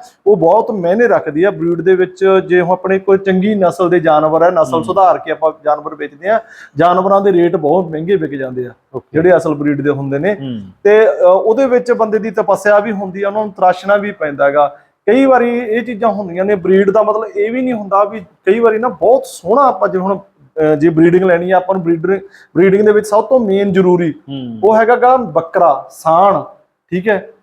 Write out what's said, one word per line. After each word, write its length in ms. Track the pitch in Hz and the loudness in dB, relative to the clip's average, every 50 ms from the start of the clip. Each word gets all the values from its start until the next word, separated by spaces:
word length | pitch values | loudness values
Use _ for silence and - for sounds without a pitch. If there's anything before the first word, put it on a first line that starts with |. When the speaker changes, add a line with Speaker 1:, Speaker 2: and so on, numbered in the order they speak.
| - - _ _ - | -8 -20 _ _ 0
Speaker 1:
ਉਹ 100 | 381 214 | 0 2
ਬਹੁਤ 340 | 185 160 165 180 220 226 - | 2 4 2 2 2 2 0
ਮਾਇਨੇ 380 | 226 202 170 170 185 220 240 233 | -4 -4 -2 -2 0 2 2 2
ਰੱਖਦੀ 360 | - - - 160 147 151 180 | 2 0 -2 -2 -2 0 0
ਆ। 60 | 202 | 0
ਬਰੀਡ 300 | 190 156 165 170 175 165 | 0 -2 -4 -4 -4 -2
ਦੇ 140 | 165 185 190 | 0 0 2
ਵਿੱਚ 480 | 180 185 180 185 - 196 190 190 190 185 160 | 2 0 -2 -4 -2 0 2 2 2 0 0
ਜੇ 120 | 175 180 | 0 0
ਹੁਣ 120 | 175 170 185 | 0 0 -2
ਆਪਣੇ 260 | 185 - 185 190 190 | -2 -2 -2 -4 -2
ਕੋਈ 200 | 190 - 196 190 | 0 0 0 0
ਚੰਗੀ 360 | 196 196 185 185 185 214 214 | 2 0 0 0 0 0 0
ਨਸਲ 360 | 202 185 170 170 - 185 175 | 0 0 0 0 0 0 0
ਦੇ 100 | 175 180 | 0 0
ਜਾਨਵਰ 420 | 156 165 151 151 156 156 156 160 165 | 0 2 0 0 2 2 2 2 2
ਆ, 80 | - | 2
ਨਸਲ 240 | 185 170 156 135 147 | 2 2 0 0 0
Speaker 2:
ਹੂੰ। 100 | 165 - | -4 -2
Speaker 1:
ਸੁਧਾਰ 340 | - 185 196 190 180 156 147 | -2 0 2 4 2 2 0
ਕੇ 120 | - 165 | -2 -8
ਆਪਾਂ 220 | 156 147 160 156 156 156 147 | -8 -2 -2 -4 -4 -2 -4
ਜਾਨਵਰ 300 | 151 151 147 151 160 156 | -4 -4 -2 -4 -12 -12
ਵੇਚਦੇ 340 | 147 151 143 147 143 165 190 | -12 -12 -12 -12 -10 -4 -2
ਆ, 120 | 220 220 - - - - - - - | -2 -2 -4 -8 -20 -20 -20 -14 -4
ਜਾਨਵਰਾਂ 440 | 139 160 175 180 185 185 196 196 196 | 0 2 2 2 2 0 2 2 2
ਦੇ 120 | 196 202 185 | 2 2 2
ਰੇਟ 240 | 175 170 170 175 | 2 2 2 0
ਬਹੁਤ 320 | 180 151 143 156 185 185 165 | -2 0 0 0 0 -2 -4
ਮਹਿੰਗੇ 280 | 156 151 160 170 202 | -6 -8 -4 -2 -2
ਵਿਕ 140 | 190 156 147 | -2 -2 -4
ਜਾਂਦੇ 360 | 139 139 135 127 127 127 123 | -8 -8 -10 -10 -8 -8 -10
ਆ, 40 | 120 113 _ _ _ - | -10 -12 _ _ _ -14
Speaker 2:
ਓਕੇ। 120 | 127 - _ - | -14 -12 _ -4
Speaker 1:
ਜਿਹੜੇ 240 | 151 165 180 180 | 0 2 4 4
ਅਸਲ 180 | 160 165 165 151 | 4 2 0 -4
ਬਰੀਡ 260 | 143 147 143 147 143 | -2 -2 -4 -2 -2
ਦੇ 100 | 143 147 | -2 -4
ਹੁੰਦੇ 280 | 143 139 139 139 139 143 | -4 -4 -4 -6 -4 -4
ਨੇ। 160 | 156 190 208 | -2 -4 -4
Speaker 2:
ਹੂੰ। 260 | 190 139 135 123 110 101 95 - _ - | -4 -8 -10 -10 -10 -12 -16 -12 _ 0
Speaker 1:
ਤੇ, 220 | 202 208 214 220 | 2 4 4 4
ਅਹ, 200 | 247 - - - | 4 2 2 4
ਉਹਦੇ 400 | 175 - 196 - 220 214 226 277 | 4 4 4 2 0 0 2 0
ਵਿੱਚ 260 | 262 247 247 247 220 240 | 2 2 0 0 0 -2
ਬੰਦੇ 260 | 202 226 220 202 214 | -2 0 -2 -2 -4
ਦੀ 120 | 196 220 | -4 -4
ਤਪੱਸਿਆ 480 | 185 220 208 - 196 190 - 208 208 208 | -4 -4 -2 -2 -2 0 2 2 2 2
ਵੀ 140 | 208 233 214 | 2 0 -6
ਹੁੰਦੀ 300 | 190 202 190 175 196 202 | -8 -8 -8 -8 -6 -6
ਆ, 60 | 202 | -6
ਉਹਨਾਂ 160 | 202 214 214 | -4 -4 -6
ਨੂੰ 80 | 208 208 | -6 -4
ਤਰਾਸ਼ਣਾ 440 | - - 185 185 - - 196 202 | 0 0 0 0 0 -2 -2 0
ਵੀ 160 | 208 196 208 202 | 0 0 -4 -8
ਪੈਂਦਾ 380 | - 160 151 143 139 143 143 | -6 -6 -6 -4 -2 -2 0
ਗਾ। 260 | 139 147 147 143 - - _ _ _ _ - | 2 2 0 0 -2 -8 _ _ _ _ -2
ਕਈ 180 | - 214 262 269 | 0 2 2 4
ਵਾਰੀ 340 | 269 262 247 240 240 240 240 | 4 4 2 2 0 -2 -4
ਇਹ 240 | 247 220 214 240 233 | -4 -4 -4 -4 -4
ਚੀਜ਼ਾਂ 260 | 233 240 196 226 226 | -6 -8 -4 -2 -2
ਹੁੰਦੀਆਂ 360 | 196 196 208 180 170 180 190 | -2 -2 -6 -8 -6 -4 -2
ਨੇ, 100 | 202 208 | -2 -2
ਬਰੀਡ 360 | 190 170 175 190 190 202 196 | -2 0 2 2 2 2 2
ਦਾ 120 | 196 220 208 | 2 2 2
ਮਤਲਬ 220 | 208 214 214 220 208 - | 2 0 -2 -4 -6 -4
ਇਹ 160 | 202 202 220 233 | -4 -4 -4 -2
ਵੀ 100 | 254 262 | -4 -4
ਨਹੀਂ 120 | 254 247 | -4 -6
ਹੁੰਦਾ 300 | 214 208 196 196 196 208 | -6 -6 -2 0 0 0
ਵੀ 160 | 202 220 220 | 0 -4 -12
ਕਈ 400 | 180 - _ _ - 190 196 233 | -14 -16 _ _ -2 0 0 2
ਵਾਰੀ 180 | 233 226 214 220 | 2 0 0 0
ਨਾ 100 | 233 254 | -4 -6
ਬਹੁਤ 340 | 196 - 160 202 247 269 262 | -6 -2 0 2 2 2 0
ਸੋਹਣਾ 380 | - - - - 170 214 277 285 | -4 -16 -12 -4 -2 0 2 2
ਆਪਾਂ 260 | 254 - - 208 196 | 2 0 0 -2 -2
ਜੇ 100 | 170 185 | -2 -2
ਹੁਣ, 200 | 180 190 202 190 | -4 -4 -6 -6
ਅਹ, 580 | - _ _ _ _ _ - 160 156 151 156 | -8 _ _ _ _ _ -6 -2 0 0 0
ਜੇ 120 | 147 151 170 | 2 2 0
ਬਰੀਡਿੰਗ 360 | 165 156 165 180 175 185 190 | 2 4 2 4 4 4 2
ਲੈਣੀ 260 | 190 175 170 175 180 | 2 2 0 0 0
ਆ 60 | 190 | 0
ਆਪਾਂ 180 | 180 185 185 190 | 0 0 0 -4
ਨੂੰ, 100 | 190 170 | -4 -2
ਬਰੀਡਰ, 360 | 165 170 165 156 175 196 190 190 - _ - _ _ - | -2 -2 -2 0 -2 -4 -4 -4 -12 _ -20 _ _ 0
ਬਰੀਡਿੰਗ 300 | - 180 196 185 202 214 | 2 2 4 4 4 4
ਦੇ 60 | 214 208 | 4 4
ਵਿੱਚ 140 | 208 208 | 2 2
ਸਭ 180 | 208 208 214 220 | 0 0 -2 0
ਤੋਂ 160 | 220 269 254 | 0 -2 -2
ਮੇਨ 320 | 233 196 190 196 202 202 190 | -2 -2 -2 0 0 0 0
ਜ਼ਰੂਰੀ 420 | 190 190 180 180 175 175 160 143 - _ - | 2 2 2 2 2 0 -2 -4 -8 _ -16
Speaker 2:
ਹੂੰ। 320 | 139 135 127 123 113 110 - | -14 -12 -12 -12 -10 -2 0
Speaker 1:
ਉਹ 120 | 208 220 | 2 2
ਹੈਗਾ 200 | 220 226 214 247 | 4 4 2 2
ਗਾ 200 | 247 247 247 262 | 2 4 2 2
ਬੱਕਰਾ, 720 | 262 240 180 151 165 160 - - 196 175 160 135 131 - - | 2 0 -2 -4 -4 -4 -2 0 2 2 2 2 0 -4 -14
ਸਾਣ, 520 | - - - 160 160 170 190 202 190 151 127 - - _ _ _ _ _ _ - | -16 -8 -2 0 2 4 4 2 2 0 -4 -8 -16 _ _ _ _ _ _ -8
ਠੀਕ 180 | 170 185 180 220 | -8 -6 -2 -2
ਹੈ, 200 | 208 185 - - - _ | -2 -2 -4 -10 -20 _